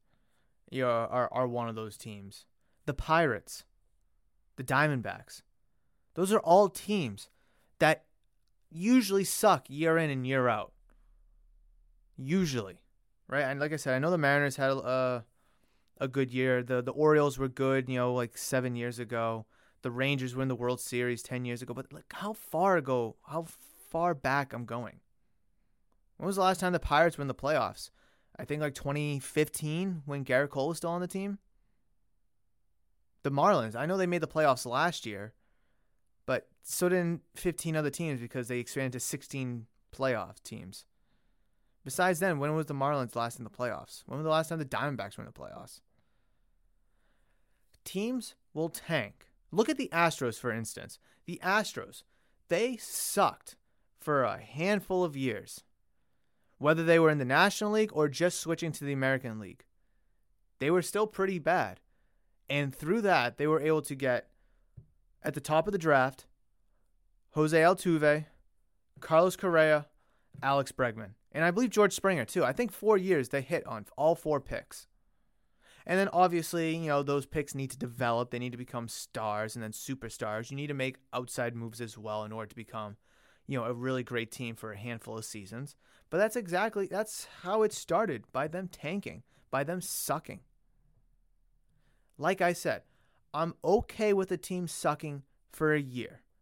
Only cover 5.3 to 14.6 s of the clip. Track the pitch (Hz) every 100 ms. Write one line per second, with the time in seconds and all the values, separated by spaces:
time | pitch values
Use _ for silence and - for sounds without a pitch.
5.3 | - _ _ _ _ _ _ _ - 190
6.3 | 214 165 180 202 - - 208 131 101 -
7.3 | _ _ _ _ - 156 156 _ _ _
8.3 | _ _ _ _ 160 202 254 202 196 190
9.3 | - 214 156 - 139 160 165 160 135 127
10.3 | 135 123 107 - - _ _ _ _ _
11.3 | _ _ _ _ _ _ _ _ - 131
12.3 | 185 175 127 95 87 _ _ _ _ -
13.3 | 135 135 139 151 151 139 131 156 175 143
14.3 | 143 143 135